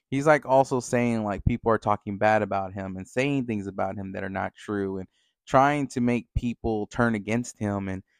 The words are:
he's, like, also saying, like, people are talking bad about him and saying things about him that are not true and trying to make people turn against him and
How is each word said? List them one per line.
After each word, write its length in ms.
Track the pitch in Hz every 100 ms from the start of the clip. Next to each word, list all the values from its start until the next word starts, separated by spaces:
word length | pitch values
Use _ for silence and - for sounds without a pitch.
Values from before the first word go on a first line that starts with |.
| _
he's, 180 | 135 147
like, 180 | 147 120
also 340 | 135 131 131
saying, 440 | - 123 120 113
like, 200 | 107 95 -
people 260 | 117 117
are 80 | 110
talking 400 | 107 104 - 101
bad 240 | 107 110
about 300 | 101 98 95
him 240 | 101 95 92
and 100 | 95
saying 380 | 123 139 139 120
things 200 | 107 98
about 300 | 98 95 98
him 160 | 98
that 120 | 98
are 60 | 98
not 240 | 95 95
true 460 | - - 101 98 95
and 80 | 92 _ _ _ -
trying 400 | 135 139 147 135
to 140 | 131
make 300 | 120 120 - -
people 500 | 120 113 117 107 104
turn 280 | - 117 110
against 420 | 101 117 120 -
him 300 | 104 101 98
and 160 | 95 - _